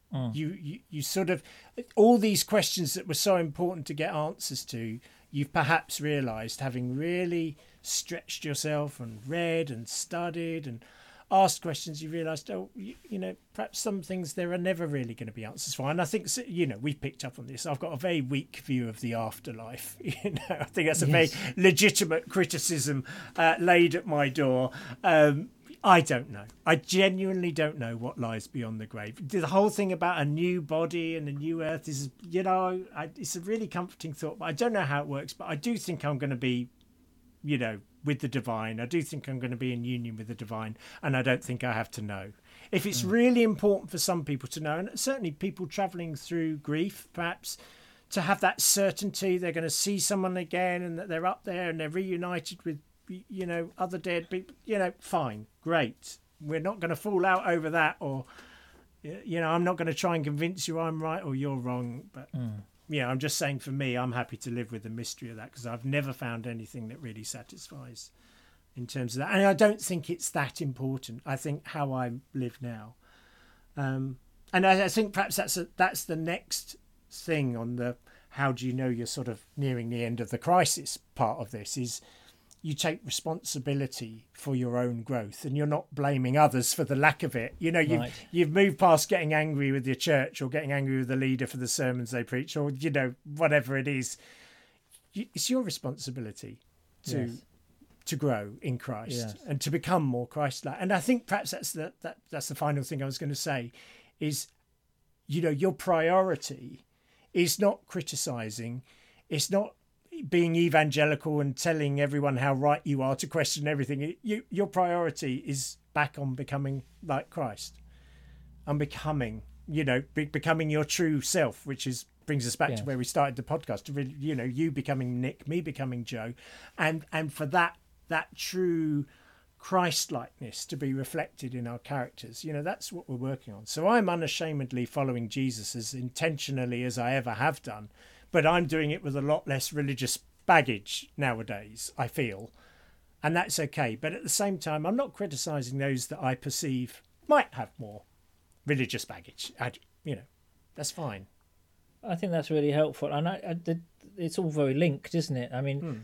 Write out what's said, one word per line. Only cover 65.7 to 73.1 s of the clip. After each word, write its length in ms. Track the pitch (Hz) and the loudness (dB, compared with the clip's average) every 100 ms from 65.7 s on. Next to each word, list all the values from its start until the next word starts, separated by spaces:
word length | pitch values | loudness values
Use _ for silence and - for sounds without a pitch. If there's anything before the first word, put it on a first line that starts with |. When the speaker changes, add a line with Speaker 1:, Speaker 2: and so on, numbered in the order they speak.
| 117 131 | -6 -2
Speaker 2:
never 280 | 143 135 | 0 0
found 340 | 123 123 117 117 | -4 -6 -6 -6
anything 400 | 117 107 131 110 | -8 -10 -12 -12
that 140 | 135 | -12
really 220 | 127 110 107 | -12 -10 -10
satisfies 840 | 113 - 190 - 147 123 113 - _ _ _ _ _ _ - | -12 -14 -18 -18 -16 -16 -18 -20 _ _ _ _ _ _ -12
in 100 | 120 | -8
terms 280 | 139 123 123 | -4 -4 -4
of 40 | |
that. 140 | 160 | 0
And 120 | 196 196 | 4 6
I 80 | |
don't 280 | 196 214 208 | 6 6 4
think 280 | - 175 - | -2 -4 -4
it's 200 | 180 - | -6 -4
that 320 | 165 135 - | -2 -2 -2
important. 600 | 147 127 135 131 - 117 151 | -6 -4 -4 -4 -8 -12 -6
I 100 | 135 | -6
think 320 | 151 147 - | -4 -6 -6
how 240 | 156 143 | -4 -2
I 200 | 131 123 123 - | -2 -2 -6 -8
live 280 | 139 123 - | -6 -6 -6
now. 340 | 120 110 107 - _ | -10 -10 -12 -20 _